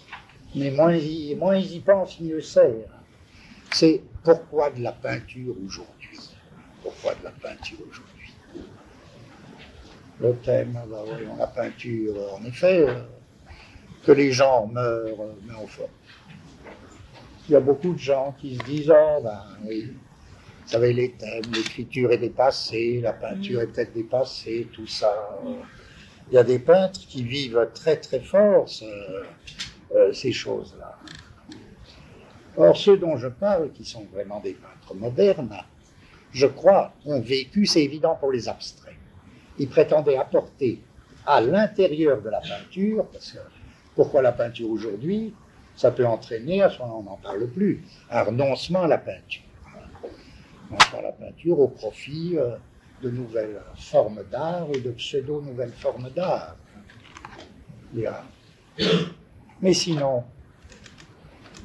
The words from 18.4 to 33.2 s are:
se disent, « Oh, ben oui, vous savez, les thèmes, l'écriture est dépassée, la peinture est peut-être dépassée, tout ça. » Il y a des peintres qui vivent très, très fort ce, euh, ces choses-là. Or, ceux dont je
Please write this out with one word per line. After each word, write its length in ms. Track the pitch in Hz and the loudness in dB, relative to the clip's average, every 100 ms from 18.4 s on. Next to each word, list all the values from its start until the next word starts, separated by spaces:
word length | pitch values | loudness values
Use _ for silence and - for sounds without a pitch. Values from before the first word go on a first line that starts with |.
| 143 127 | -10 -10
se 80 | |
disent, « 300 | 117 151 147 156 | -6 0 8 8
Oh, 240 | 156 147 | 8 4
ben 180 | 117 104 101 98 107 | -2 -8 -12 -16 -10
oui, 200 | 110 120 | -8 -8
vous 840 | 135 - - - - - - - | -12 -20 -20 -20 -20 -20 -20 -4
savez, 240 | 117 120 | 2 2
les 180 | 120 123 | 2 -2
thèmes, 380 | - 107 113 113 | -4 -12 -10 -6
l'écriture 580 | 113 110 - 117 - 120 | -4 -4 -8 -8 0 2
est 80 | 113 | 2
dépassée, 840 | 117 - 127 - - 113 117 120 | 0 0 2 0 -4 -2 -2 -2
la 100 | 113 | -2
peinture 500 | - 113 98 196 123 | -6 -8 -8 -6 -4
est 60 | 117 | -4
peut-être 260 | - 117 | -4 -6
dépassée, 760 | 117 113 123 131 - - 113 113 | -6 -4 -2 -2 -6 -8 -6 -8
tout 160 | - 110 | -12 -12
ça. » 520 | - 107 104 104 101 - - - - - - - - - | -2 0 0 -4 -10 -10 -10 -14 -20 -20 -20 -20 -20 2
Il 40 | 127 | 6
y 20 | |
a 60 | |
des 160 | 120 123 | 6 4
peintres 420 | 139 180 190 - | 6 6 4 -4
qui 220 | - 139 | -14 -10
vivent 460 | 120 139 131 117 113 | -6 -6 -2 0 0
très, 240 | - 160 151 | 0 0 0
très 240 | - 131 | -2 -6
fort 480 | - 190 208 185 - | 0 4 6 6 2
ce, 160 | - 110 104 98 92 87 - - - - - - | -4 -14 -14 -12 -12 -12 -18 -20 -16 -16 -18 0
euh, 200 | 104 98 | 6 6
ces 180 | - 131 | 4 -4
choses-là. 640 | 110 - 55 - - - - - - - - - - - - - - - - - - - - | -4 -4 -8 -10 -16 -20 -20 -20 -20 -20 -20 -20 -20 -20 -20 -20 -20 -20 -20 -20 -20 -10 4
Or, 220 | 170 - | 6 6
ceux 200 | 208 196 | 6 6
dont 200 | 170 | 4
je 100 | 139 | -2